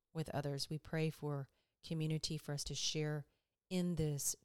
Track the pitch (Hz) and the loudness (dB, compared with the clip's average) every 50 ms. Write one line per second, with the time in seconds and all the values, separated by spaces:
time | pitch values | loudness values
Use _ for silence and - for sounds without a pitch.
0 | _ _ _ 165 151 - - 143 143 143 143 139 - - 156 151 - - - 160 | _ _ _ -4 -4 -2 -2 -2 0 0 0 0 -2 -2 -2 -6 -4 -2 0 2
1 | 160 160 - - - 147 143 139 135 - _ _ _ _ _ _ - - 165 160 | 2 2 0 -2 -4 -2 -2 -2 -4 -6 _ _ _ _ _ _ -6 -4 -2 0
2 | 156 156 160 156 - - 160 151 - - 147 143 - - 147 - - - - 156 | 2 2 2 2 0 0 -2 -4 -4 -4 -4 -4 -4 -4 -2 0 0 2 2 2
3 | 151 151 151 151 143 - _ _ _ _ _ _ _ _ 185 180 180 175 175 156 | 2 0 0 -2 -4 -8 _ _ _ _ _ _ _ _ 0 2 2 2 2 2
4 | 156 151 147 139 - - - - _ | 2 2 2 2 0 0 -2 -2 _